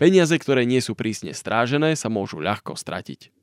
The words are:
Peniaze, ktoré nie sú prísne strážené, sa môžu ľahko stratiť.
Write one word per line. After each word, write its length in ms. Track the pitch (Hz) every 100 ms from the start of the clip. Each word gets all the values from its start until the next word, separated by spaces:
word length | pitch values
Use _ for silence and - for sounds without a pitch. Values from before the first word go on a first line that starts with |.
Peniaze, 320 | 160 190 165
ktoré 320 | 165 - 135 120
nie 160 | 127
sú 160 | 120 107
prísne 320 | 110 104 87
strážené, 640 | - - 110 120 143 156
sa 160 | 156 117
môžu 320 | 110 98 82
ľahko 320 | 80 104 -
stratiť. 560 | - - 90 - 69 - _